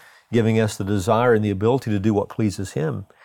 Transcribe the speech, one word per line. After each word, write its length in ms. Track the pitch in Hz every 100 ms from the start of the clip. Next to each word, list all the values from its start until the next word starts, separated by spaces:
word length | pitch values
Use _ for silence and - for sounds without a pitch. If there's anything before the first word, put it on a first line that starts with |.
| - - _
giving 280 | 113 110 110
us 180 | 110 -
the 60 |
desire 500 | 98 104 92 110 123
and 100 | 110
the 60 | 104
ability 400 | 95 107 131 120
to 80 | 104
do 140 | 107
what 160 | 101 98
pleases 440 | - 107 95 95
him. 320 | - 156 101 98 _